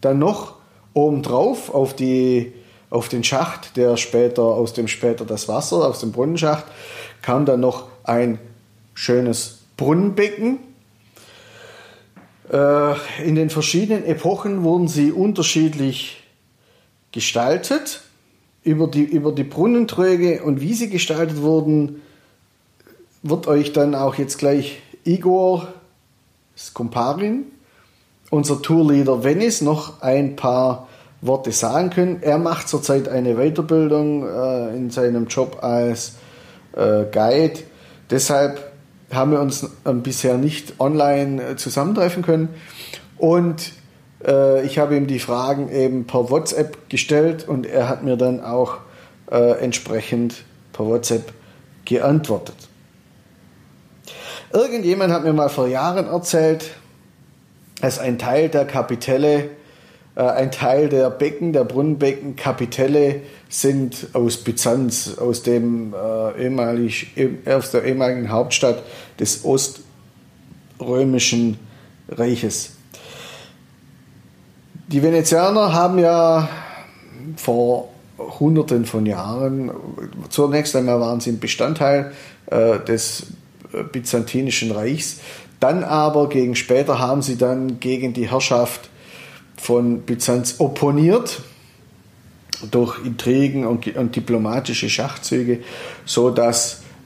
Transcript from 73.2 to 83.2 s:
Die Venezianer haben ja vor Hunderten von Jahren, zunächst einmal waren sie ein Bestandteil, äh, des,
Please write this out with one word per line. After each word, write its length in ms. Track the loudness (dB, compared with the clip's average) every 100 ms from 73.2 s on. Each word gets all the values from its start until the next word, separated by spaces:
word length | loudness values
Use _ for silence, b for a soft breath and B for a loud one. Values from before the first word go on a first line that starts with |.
| B B B B _ _ -20 -20 -20 -20 -20 _ -20 -20 _ -20 -2
Die 140 | 2
Venezianer 720 | 4 4 4 4 4 4 4
haben 260 | 4 4 4
ja 500 | 4 6 4 4 0 B B B B B B -16 -14 -6
vor 540 | -2 2 2 0 -4 -20 -20 -14
Hunderten 640 | -14 0 2 2 2 0 0
von 200 | -2 -2
Jahren, 640 | -2 -6 -4 -2 -2 -6 -8 -12 -12 -14 -14 -6
zunächst 440 | 0 2 2 0 0
einmal 240 | 2 2
waren 200 | 0 -2
sie 100 | -2
ein 80 | -4
Bestandteil, 720 | -4 -2 -2 2 2 2 0 B B B -2
äh, 320 | 2 4 2
des, 460 | 0 -2 -2 -8